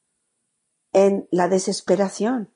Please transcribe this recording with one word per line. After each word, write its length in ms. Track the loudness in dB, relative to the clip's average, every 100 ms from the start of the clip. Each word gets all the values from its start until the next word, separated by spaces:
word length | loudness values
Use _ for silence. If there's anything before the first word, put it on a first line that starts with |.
| _ _ _ _ _ _ _ _ _
en 360 | 2 4 2 -4
la 160 | -2 0
desesperación. 1040 | 0 -2 -6 -2 0 0 -2 -4 -4 -8